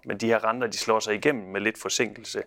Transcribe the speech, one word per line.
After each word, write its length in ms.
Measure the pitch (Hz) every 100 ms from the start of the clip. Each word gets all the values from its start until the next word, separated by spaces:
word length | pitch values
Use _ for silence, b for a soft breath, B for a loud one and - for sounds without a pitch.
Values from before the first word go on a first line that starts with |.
| -
Men 120 | 104
de 100 | 113
her 220 | 113 110
renter, 180 | 117 120
de 100 | 98
slår 220 | - 110
sig 160 | 107 104
igennem 360 | 147 135 92
med 100 | 98
lidt 160 | 104 -
forsinkelse, 600 | 117 - 113 104 110 107